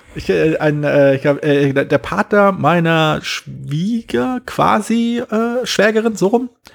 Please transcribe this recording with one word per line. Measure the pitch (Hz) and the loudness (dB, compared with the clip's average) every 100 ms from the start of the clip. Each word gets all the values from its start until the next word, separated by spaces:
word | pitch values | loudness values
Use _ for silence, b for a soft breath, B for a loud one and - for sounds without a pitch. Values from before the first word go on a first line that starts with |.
| - 151 | -16 -6
ich, | - | -2
äh, | 180 156 160 | 0 0 0
ein, | 151 151 | 0 0
äh, | 147 143 139 135 | 2 4 4 4
ich | |
glaub, | 147 139 151 | 0 0 0
äh, | 143 143 | 2 2
der, | 135 139 | 0 0
der | 147 | -2
Partner | - 180 - 208 202 | -2 -4 0 2 2
meiner | 190 143 175 165 165 156 151 | 2 2 2 2 2 0 -2
Schwieger-, | - - 147 135 135 151 196 233 - 240 254 247 - | -6 -10 -12 -14 -8 -4 -2 -4 -4 -4 -2 -4 -6
quasi, | - - 220 208 226 233 233 | -2 0 0 0 0 0 -4
äh, | 247 214 233 247 226 | -4 -2 -2 -4 -2
Schwägerin, | - 208 214 226 214 | 0 2 2 -2 0
so | 196 | 0
rum, | 240 254 - B | 0 -2 -12 B